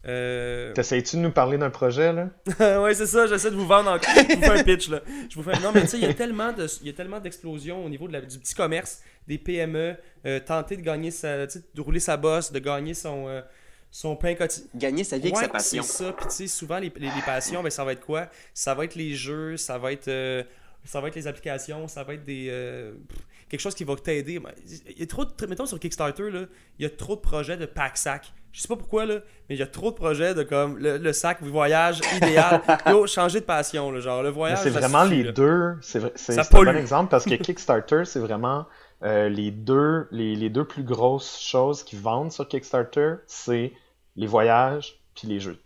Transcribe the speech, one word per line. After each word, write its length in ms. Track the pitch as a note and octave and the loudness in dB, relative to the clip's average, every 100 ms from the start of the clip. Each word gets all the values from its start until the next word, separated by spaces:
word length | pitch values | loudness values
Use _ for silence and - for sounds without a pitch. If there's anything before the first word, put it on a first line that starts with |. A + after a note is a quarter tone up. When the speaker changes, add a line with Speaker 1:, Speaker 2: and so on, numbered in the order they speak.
| - | -8
Speaker 1:
euh, 680 | B2 B2 B2 B2 B2 A#2+ | -6 -6 -6 -6 -8 -6
Speaker 2:
T'essayes-tu 420 | A2+ A#2+ B2 - E3 | -4 0 -2 -2 -2
de 40 | |
nous 100 | E3+ | 2
parler 260 | D#3 B2+ C#3+ | 4 4 2
d'un 120 | C#3+ | -2
projet, 420 | - B2+ B2 E3 | 0 0 2 2
là ? 160 | E3+ F3+ - - - | 2 -6 -8 -8 4
Speaker 1:
<laughs> 220 | G#3+ G3 | 4 6
Ouais, 120 | G#3 | 2
c'est 140 | G#3 G#3+ | 2 2
ça, 180 | A#3 A3+ | 2 4
j'essaie 260 | G3+ A3 | 2 0
de 40 | G3+ | -2
vous 100 | F3+ | 6
vendre 220 | G3+ G#3 | 6 6
encore. 240 | F3 - - | 0 6 6
Je 200 | C#4 B3+ | 6 6
vous 60 | |
fais 180 | G3 - | 6 6
un 40 | |
pitch, 260 | - F3+ - | 4 2 0
là. 120 | D3+ - C#4 B3 | -6 -8 -14 -12
Je 60 | D#3 | -10
vous 80 | |
fais, 140 | D#3 F3+ | -4 -2
non, 100 | F#3+ | 4
mais 80 | G#3 | 4
tu 60 | E3 | 4
sais, 100 | A#3 | 0
il 60 | |
y 40 | A3 | -2
a 60 | |
tellement 380 | A3 A#3+ G#3+ A3+ | -2 -4 -4 -6
de, 140 | A3+ D#3 - | -6 -8 -8
il 60 | C#3+ | -12
y 20 | |
a 40 | |
tellement 260 | C#3+ F#3 G#3 | -12 -12 -12
d'explosions 640 | F#3+ - E3 D3+ D3 F#3 E3 | -14 -14 -12 -12 -10 -10 -10
au 40 | |
niveau 180 | C#3 F3 | -10 -10
de 40 | |
la... 80 | C#3+ | -12
du 160 | C3+ C3 | -12 -12
petit 160 | - | -10
commerce, 460 | - E3 E3 - - - _ - | -4 -2 -2 -6 -16 -20 _ -12
des 100 | D3 | -8
P 180 | - E3+ | -6 -4
M 200 | D#3+ D#3 | -4 -4
E, 200 | E3 F3 - _ C3 | -6 -8 -18 _ -6
euh, 140 | C3+ | -6
tenter 380 | B2+ D#3+ D#3 G3+ | -4 -4 -4 -8
de 40 | |
gagner 300 | E3 D#3 D#3+ | -6 -6 -6
sa, 340 | D#3+ D#3 C#3+ C#3 | -8 -6 -6 -8
tu 120 | F3+ | -10
sais, 60 | - | -16
de 80 | D3 | -12
rouler 180 | C#3+ E3+ | -2 0
sa 160 | E3+ D3 | 0 0
bosse, 380 | D#3 D#3+ D#3+ | 0 0 -2
de 60 | C#3+ | -6
gagner 340 | C#3 C#3+ D3+ | -4 -4 -6
son, 340 | E3 D#3 C#3 C3+ | -8 -8 -8 -8
euh, 140 | C3+ C3 - - - _ | -10 -14 -20 -20 -20 _
son 240 | - D#3 E3 | -10 -8 -2
pain 200 | F3 E3+ | -2 0
quotidien. 340 | D#3+ - - A#2+ | -4 -4 -12 -6
Speaker 3:
Gagner 280 | C3+ D3 | -2 -2
sa 140 | G3 C3+ | -4 -4
vie 60 | C#3+ | -2
avec 100 | G3+ | 0
Speaker 1:
Ouais, 60 | |
Speaker 3:
sa 60 | A#3 | -2
passion. 340 | - - B2 | -2 -4 -4
Speaker 1:
c'est 200 | A#2+ - F#3 | -6 -6 -8
ça. 80 | |
Puis 140 | F#3 - | -6 -6
tu 40 | - | -6
sais, 120 | F#3+ | -8
souvent, 300 | - D#3 F3+ | -8 -6 -6
les... 160 | F#3 - | -6 -8
Les... 120 | C#3 | -8
les 140 | C3+ C3+ | -6 -4
passions, 360 | C3 - F3 | -4 -4 -6
ben, 80 | E3 | -6
ça 140 | C#3+ | -4
va 80 | C3+ | -6
être 140 | C3 - | -6 -6
quoi ? 220 | D#3 E3+ - - | -6 -6 -16 -18
Ça 200 | - - | -8 -4
va 120 | C3+ D#3+ | -4 -6
être 100 | D#3+ | -6
les 200 | D#3+ C#3 | -8 -8
jeux, 420 | C3 D3+ D#3 D#3+ | -8 -8 -8 -8
ça 200 | - B2+ | -8 -6
va 140 | C3 | -6
être, 160 | C#3 C3+ | -6 -6
euh, 360 | C3 C3 B2+ B2 - - - - | -6 -4 -6 -8 -18 -20 -20 -12
ça 160 | C#3+ | -10
va 80 | D3 | -8
être 60 | D#3+ | -10
les 120 | D3 | -12
applications, 640 | C#3+ D#3+ C3+ - D3+ D#3 | -12 -10 -10 -10 -12 -12
ça 160 | - C#3 | -14 -14
va 80 | |
être 100 | D3+ | -14
des, 240 | C#3 C3+ C3 | -12 -10 -8
euh, 440 | B2+ B2 B2 A2 G#2+ - | -8 -10 -12 -14 -18 -14
pff, 80 | - - - _ | -14 -14 -20 _
quelque 100 | D3 | -10
chose 160 | G3 - | -8 -8
qui 80 | |
va 120 | D3 C#3 | -8 -6
t'aider. 420 | - D3+ C#3 F3 | -4 -4 -4 -10
Ben, 120 | - - E3 D#3+ - - | -12 -20 -20 -20 -20 -14
il 40 | |
y 40 | |
a 40 | E3 | -10
trop 180 | - C#4 | -4 -4
de... 200 | - G#3+ | -4 -8
mettons, 180 | F#3 C4+ | -6 -8
sur 120 | E3+ | -8
Kickstarter, 500 | E3+ - D3 C#3+ G#3 | -10 -4 -6 -4 -8
là, 140 | F3+ F#3 - _ - | -8 -12 -18 _ -10
il 40 | |
y 20 | D3+ | -10
a 40 | |
trop 260 | - - G#3 | -8 -8 -2
de 40 | |
projets 360 | - D3+ D3 F3 | 0 0 -4 -8
de 80 | D3+ | -8
pack-sac. 680 | D#3 C3+ - D3+ C#3+ - - - | -4 -4 -4 -6 -6 -12 -20 -20
Je 100 | - | -14
sais 60 | - | -8
pas 80 | A#3 | -6
pourquoi, 300 | - G#3+ A3 | -2 -2 -2
là, 140 | G#3 - - - | -6 -8 -20 -12
mais 60 | C#3 | -6
il 40 | |
y 20 | |
a 60 | C3+ | -6
trop 240 | - G3+ | -4 -6
de 40 | A#3 | -2
projets 380 | D#3+ D3 E3+ | -2 0 0
de 80 | E3+ | -2
comme 340 | D3 C#3+ C#3+ B2 | -2 0 0 -2
le, 180 | D3 C#3+ | -2 0
le 160 | E3 | -2
sac 280 | C#3 E3+ F3 | 0 -2 -4
voyage 580 | C#3+ D3+ D3 D#3+ E3+ E3 - F#3 | -4 0 2 4 2 0 -2 2
idéal. 460 | E3 D#3 E3+ E3+ - D#3 | 6 6 6 4 4 4
Speaker 3:
<laughs> 120 | - | 6
Speaker 1:
Yo, 160 | G3+ G3+ | 6 4
changer 340 | - F3 G3 | 2 2 0
de 60 | - | 0
passion, 460 | D#3 C#3+ D#3 C#3 | -2 0 -4 -4
là, 80 | C3 | -4
genre, 240 | B2+ B2 | -4 -2
le 60 | C#3+ | -2
Speaker 2:
Mais 40 | C#3+ | -2
Speaker 1:
voyage, 240 | D#3+ G3 | 0 2
Speaker 2:
c'est 80 | F#3 | 2
Speaker 1:
ça 80 | B2+ | 2
Speaker 2:
vraiment 240 | C3 D3 | 4 6
Speaker 1:
suffit, 140 | F#3+ D#3 | 6 6
Speaker 2:
les 60 | |
Speaker 1:
là. 80 | A#2+ | 2
Speaker 2:
deux. 420 | A2+ C#3+ E3+ F3 E3 | 4 4 6 0 -4
C'est 180 | - A#2 | -6 -4
vrai, 120 | A#2+ - | -4 -6
c'est, 180 | - | -2
Speaker 1:
Ça 100 | A#2+ | 0
Speaker 2:
c'est 120 | D#3 G3+ | 12 12
un 20 | |
bon 60 | F#3+ | 12
Speaker 1:
pollue. 120 | D#3+ | 8
Speaker 2:
exemple 320 | B2 C#3 F3+ | 2 0 4
parce 140 | C3 - | 4 4
que 100 | B2 | 0
Speaker 1:
<laughs> 0 | |
Speaker 2:
Kickstarter, 680 | F3+ F3 - A#2 - D#3 F3+ | 0 -4 2 2 4 2 2
c'est 140 | C3+ | -4
vraiment, 460 | A2 G#2+ B2 C#3+ D#3+ - - _ | -4 -2 -2 -2 -6 -18 -20 _
euh, 260 | G#2+ G#2+ G#2 | 0 2 2
les 220 | G#2 G#2 | 0 -4
deux, 560 | G#2+ A2 C3+ D3+ D#3+ - | -4 2 4 4 0 -4
les, 240 | A2+ A2 G#2+ | -4 -2 -2
les 140 | A2 | -2
deux 160 | A2+ D3+ | -2 -4
plus 180 | - | -6
grosses 560 | B2+ A2+ B2 C3+ - - | -4 2 2 2 -6 -12
choses 440 | - B2+ C3 C#3+ | -2 2 2 -2
qui 120 | - G#2 | -8 -8
vendent 340 | G#2+ A#2+ D#3+ | -4 -4 -4
sur 160 | - C#3+ | -8 -6
Kickstarter, 680 | C3+ C3 B2+ A#2+ D3 D3+ E3+ _ | -6 -2 -2 0 0 0 -2 _
c'est 460 | - - A#2+ B2 - _ _ _ - | -12 -4 -2 -2 -10 _ _ _ -8
les 120 | G#2 | 2
voyages 720 | A2 A2+ A#2 C3 D3 - _ _ | 4 6 6 4 0 -8 _ _
puis 140 | - A2 | -14 -8
les 120 | G2+ | -6
jeux. 200 | G2 E2 | -6 -12